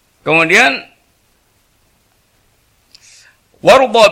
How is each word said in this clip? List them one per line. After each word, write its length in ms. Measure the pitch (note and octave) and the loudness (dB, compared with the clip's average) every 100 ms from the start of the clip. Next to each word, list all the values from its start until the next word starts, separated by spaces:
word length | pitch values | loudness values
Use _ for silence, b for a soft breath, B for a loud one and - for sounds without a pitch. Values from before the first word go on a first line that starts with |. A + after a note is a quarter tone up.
| _ _ C#3+ | _ _ -6
Kemudian, 560 | D#3+ E3 G3 C4+ C4 - _ _ _ _ _ _ _ _ _ _ _ _ _ _ _ _ _ _ _ _ b b b b b _ _ | -4 0 0 -2 -4 -16 _ _ _ _ _ _ _ _ _ _ _ _ _ _ _ _ _ _ _ _ b b b b b _ _
"Warda 440 | E3 B3+ B3+ A3+ G#3 | 0 2 0 0 0